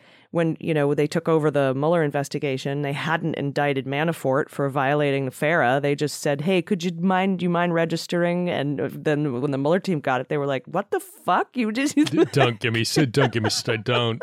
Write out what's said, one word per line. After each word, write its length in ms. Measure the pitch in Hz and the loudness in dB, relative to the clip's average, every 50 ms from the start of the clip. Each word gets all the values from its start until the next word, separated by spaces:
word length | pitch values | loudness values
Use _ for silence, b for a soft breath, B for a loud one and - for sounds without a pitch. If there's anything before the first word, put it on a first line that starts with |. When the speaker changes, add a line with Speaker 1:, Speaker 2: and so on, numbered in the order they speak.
| b b b b b b | b b b b b b
Speaker 1:
when, 280 | - 170 165 165 156 - | -2 0 0 0 0 -2
you 140 | - 165 156 | -2 0 0
know, 180 | 151 143 143 | 2 2 2
they 140 | 147 147 147 | 2 2 0
took 200 | 151 - 170 - | 0 0 -2 2
over 240 | 170 160 160 147 156 | 2 2 4 4 2
the 220 | 135 143 135 135 | 2 2 2 2
Mueller 300 | 127 135 147 160 175 170 | 0 0 2 2 2 2
investigation, 800 | 156 143 143 143 139 - - 143 151 139 131 131 - 143 139 147 | 2 0 0 -2 -4 -2 -4 -4 -2 -2 -2 -2 -2 -4 -2 -2
they 100 | 147 139 | -2 -4
hadn't 420 | 143 139 135 156 160 165 165 156 - | -4 -4 -2 -2 -2 -2 -2 -4 -4
indicted 500 | - 143 143 131 151 143 143 139 135 127 | -2 -4 -2 -2 0 0 0 0 -2 -2
Manafort 640 | 135 139 143 156 170 160 - - 135 131 139 - - | -4 -2 -2 -2 -2 -2 -2 -2 0 0 0 -2 -2
for 180 | - - 143 139 | -4 -4 -4 -2
violating 560 | 131 147 131 135 147 147 147 143 135 135 135 | 0 0 0 2 2 2 2 2 0 0 -2
the 60 | 131 | -4
fara. 500 | - - 156 147 170 165 131 120 131 143 | -4 -2 0 0 2 2 2 2 2 2
They 140 | 139 143 147 | 2 0 0
just 260 | 143 151 139 - - | 0 -2 -4 -4 -4
said, 220 | - 156 143 139 | -2 -2 -2 0
"Hey, 180 | 143 196 190 180 | 0 0 0 0
could 240 | 165 - 208 165 165 | 2 0 -2 -2 -2
you 80 | 185 | -4
mind, 480 | 170 165 175 190 185 185 190 196 190 170 | -4 -2 0 2 2 2 2 0 0 0
you 80 | 175 175 | 0 0
mind 240 | 170 170 175 175 | 2 2 2 2
registering?" 800 | 165 165 165 156 165 165 - - 185 170 175 175 175 175 180 156 | 2 0 0 0 -2 -4 -4 -2 0 0 2 2 0 0 -2 -2
And, 280 | 110 - 135 147 143 - | -2 -2 -2 -2 -2 -2
uh, 100 | 131 127 | -4 -4
then 480 | - 143 135 156 147 147 151 143 120 123 | -6 -4 -2 0 0 0 0 -2 -2 -2
when 120 | 135 147 | -2 -2
the 40 | 135 | -2
Mueller 240 | 135 139 147 175 196 | 0 0 2 2 2
team 200 | - 196 175 143 | 0 0 -2 -2
got 200 | - 139 127 123 | 0 -2 -2 -2
it, 80 | 131 - | -2 -2
they 80 | 151 | -2
were 80 | 147 139 | -2 -2
like, 200 | 143 135 127 - | -2 -2 -4 -4
"What 240 | 143 - 185 214 - | -4 -6 -6 -4 -2
the 100 | 415 370 | -4 -4
fuck? 560 | - - - - - 240 190 214 403 - _ | -4 -8 -16 -6 -2 0 2 2 0 -2 _
You 160 | 247 220 214 | -2 -2 -2
just" 220 | 214 254 277 302 - | 0 -2 -2 0 2
<laughs> 140 | 277 302 - | 2 2 4
Speaker 2:
D-, 140 | - - - | 4 2 2
don't 340 | 139 - 143 127 120 117 - | 2 4 2 2 2 2 0
give 140 | - 117 113 | -2 0 0
me, 80 | 113 | 0
s-, 240 | 113 - - 156 151 123 | 0 0 2 2 2 2
don't 220 | - 139 135 120 | 4 2 2 2
give 100 | 107 117 | 2 0
me, 60 | 107 104 | 0 0
st-, 340 | - - - 127 117 110 101 | -2 -2 -2 -2 -4 -2 -2
don't, 380 | 127 120 120 120 117 113 117 | 0 0 0 0 0 -2 -2